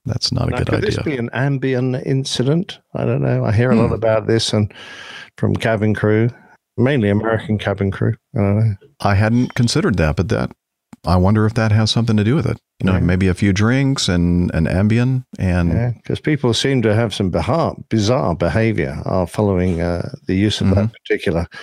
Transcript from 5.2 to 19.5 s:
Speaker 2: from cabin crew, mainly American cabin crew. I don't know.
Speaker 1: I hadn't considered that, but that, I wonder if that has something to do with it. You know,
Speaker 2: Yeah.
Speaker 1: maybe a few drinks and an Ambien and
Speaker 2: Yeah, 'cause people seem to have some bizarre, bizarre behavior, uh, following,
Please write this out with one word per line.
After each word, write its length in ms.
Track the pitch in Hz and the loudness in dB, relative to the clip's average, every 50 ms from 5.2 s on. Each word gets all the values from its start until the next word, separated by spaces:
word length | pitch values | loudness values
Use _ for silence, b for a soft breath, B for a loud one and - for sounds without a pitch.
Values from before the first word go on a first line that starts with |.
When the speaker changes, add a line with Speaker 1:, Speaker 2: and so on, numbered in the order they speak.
| B B _ | B B _
Speaker 2:
from 180 | - - 101 101 | -4 -2 -2 -2
cabin 380 | - - 117 113 98 107 107 95 | 0 0 -2 0 0 0 0 0
crew, 360 | - - 107 107 107 113 120 B B B B B B _ _ _ - | 0 2 2 2 2 2 0 B B B B B B _ _ _ 0
mainly 320 | 117 131 151 131 104 101 | 0 2 2 2 2 2
American 480 | 101 107 107 113 113 107 - - 110 101 | 2 0 0 0 -2 -2 -2 -2 -4 -2
cabin 320 | - 101 98 95 98 95 | 0 -4 -2 0 -2 -4
crew. 240 | - - 110 110 110 - _ _ - | -2 -2 -2 -2 -2 -4 _ _ -4
I 40 | 104 | -2
don't 200 | 101 98 101 107 | 0 2 2 2
know. 140 | 110 110 101 - - - _ _ | 2 0 0 -4 -10 -20 _ _
Speaker 1:
I 140 | - 101 101 | -2 0 2
hadn't 380 | 98 107 110 117 123 127 - - | 2 2 2 2 2 0 0 0
considered 420 | - 120 117 - 151 196 180 101 | 0 0 2 0 0 0 0 2
that, 180 | 87 80 76 - | 2 2 0 0
but 120 | - 90 - | 0 -2 -2
that, 240 | 110 60 64 - - _ _ _ _ _ _ _ - _ - | -2 -2 -2 -6 -8 _ _ _ _ _ _ _ -20 _ -2
I 120 | - 87 | 0 2
wonder 280 | 90 90 95 107 107 107 | 2 4 4 4 2 2
if 100 | 110 110 | 2 0
that 180 | - 110 110 | 0 0 2
has 180 | 104 110 110 110 | 2 2 2 2
something 260 | - 123 117 117 110 | 0 0 0 2 2
to 60 | 107 101 | 2 2
do 120 | 110 139 | 2 2
with 100 | 165 - | 0 0
it. 100 | - - - _ _ _ _ | -2 -4 -6 _ _ _ _
You 60 | - | 0
know, 60 | 92 92 | 0 2
Speaker 2:
Yeah. 60 | 90 | 2
Speaker 1:
maybe 260 | 85 85 92 92 95 | 2 2 2 2 2
a 80 | 95 90 | 2 2
few 180 | - 104 101 | 2 2 0
drinks 560 | 95 98 104 113 127 135 139 135 135 - - - | 2 2 2 2 2 2 2 0 0 0 0 0
and 440 | 90 87 85 87 87 87 87 - - | 2 2 2 2 2 2 0 0 0
an 120 | 80 80 | 0 0
Ambien 580 | 52 76 92 101 107 110 117 123 131 131 127 - _ - - | 2 2 2 2 2 2 2 2 0 0 -2 -4 _ -6 -2
and 320 | 104 92 87 90 85 85 | -2 0 2 2 2 2
Speaker 2:
Yeah, 200 | 82 - 120 120 113 - _ | 2 0 0 -2 -4 -6 _
'cause 160 | - 123 - | -6 -6 -4
people 340 | - 151 156 143 - 120 110 | -2 -2 -2 0 0 0 0
seem 280 | - - 135 139 127 | 0 0 0 0 2
to 120 | 107 110 104 | 2 2 2
have 180 | 110 120 104 | 2 0 0
some 180 | - - 101 90 | -2 -2 -2 0
bizarre, 440 | 82 85 80 90 139 170 147 98 - - - _ | 0 -2 -2 0 0 0 0 -2 -4 -6 -8 _
bizarre 480 | - 113 101 104 127 143 147 - 82 | -2 0 2 2 0 0 0 -2 -2
behavior, 640 | - 90 85 76 113 113 113 104 98 73 67 69 78 - | 0 -2 0 0 0 0 0 0 -2 -4 -4 -6 -8 -6
uh, 220 | - - 92 90 | -2 -2 -2 -2
following, 540 | 82 - - 107 101 | -2 -2 0 0 0